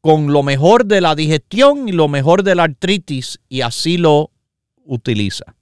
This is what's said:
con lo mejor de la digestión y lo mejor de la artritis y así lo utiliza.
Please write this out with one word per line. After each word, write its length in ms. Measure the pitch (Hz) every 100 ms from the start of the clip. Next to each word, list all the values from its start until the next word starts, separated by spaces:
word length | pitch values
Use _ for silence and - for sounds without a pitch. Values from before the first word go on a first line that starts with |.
con 320 | 156 156 147
lo 100 | 143
mejor 420 | 139 135 165 233
de 140 | 208 202
la 160 | 170
digestión 720 | 151 151 156 _ 202 277 285 240
y 60 |
lo 160 | 175 151
mejor 340 | 143 135 180
de 120 | 196
la 80 | 175
artritis 760 | 165 139 185 202 - 135 - - _
y 140 | 131
así 360 | 120 - 160 175
lo 340 | 165 147 156 _ _ _ _ _
utiliza. 720 | 151 123 - 107 101 - - _